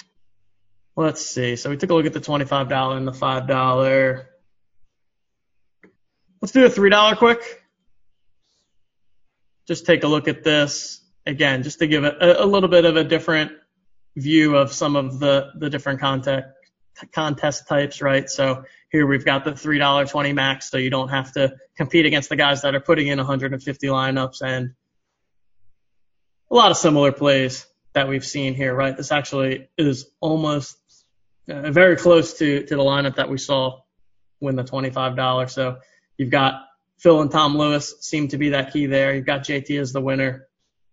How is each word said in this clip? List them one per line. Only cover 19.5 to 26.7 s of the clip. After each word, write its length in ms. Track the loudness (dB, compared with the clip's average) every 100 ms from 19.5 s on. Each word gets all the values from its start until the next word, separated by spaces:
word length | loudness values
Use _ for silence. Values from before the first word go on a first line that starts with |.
| -8
three 220 | -4 0
dollar 260 | 2 0 -2
twenty 280 | -2 -2
max, 360 | -2 -2 -4 -6
so 60 | -4
you 140 | -2
don't 180 | -4 -2
have 240 | -4 -4
to 220 | -2 -2 -2 _ -8
compete 280 | -2 2
against 240 | 2 0 -2
the 80 | 0
guys 240 | 0 2
that 120 | -2
are 60 | -2
putting 260 | 0 0 2
in 140 | -2
a 40 |
hundred 300 | -2 -4 -4
and 80 | -6
fifty 240 | -8 -6 -4
lineups, 560 | -2 -2 -2 -4 -6
and 320 | -6 -6 -8 -12 _ _ _ _ _ _ _ _ -20 _ _ _ _ _ _ _ 0
a 40 |
lot 160 | 4 4